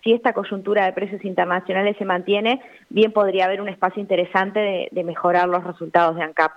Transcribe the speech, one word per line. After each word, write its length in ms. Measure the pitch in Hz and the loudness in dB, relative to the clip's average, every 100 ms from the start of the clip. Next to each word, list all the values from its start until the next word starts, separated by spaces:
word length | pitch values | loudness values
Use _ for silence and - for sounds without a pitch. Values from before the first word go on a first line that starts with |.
si 80 | 220 | 2
esta 220 | 233 233 | 2 2
coyuntura 520 | 226 196 196 196 208 190 | -2 -4 -6 -2 0 0
de 80 | |
precios 300 | 190 196 196 | -2 -6 -8
internacionales 720 | 196 185 180 180 180 185 202 208 | -6 -2 0 -2 -2 -2 0 -2
se 80 | 196 | -2
mantiene, 560 | 180 185 202 220 262 - - _ | -2 0 0 0 -2 -6 -20 _
bien 220 | 196 214 | 2 4
podría 340 | 214 196 190 185 | 4 2 2 0
haber 160 | 196 | 0
un 80 | 202 | -6
espacio 320 | 175 185 196 | -2 -2 -2
interesante 580 | 202 180 180 190 190 202 | -2 0 0 0 0 0
de, 280 | 208 185 - | -2 -2 -4
de 140 | - | -4
mejorar 440 | 170 160 180 175 180 | -6 -2 2 2 2
los 160 | 175 | 0
resultados 520 | 180 170 165 175 170 165 | -2 -10 0 2 4 2
de 80 | |
ancap 300 | 160 156 160 | -4 0 0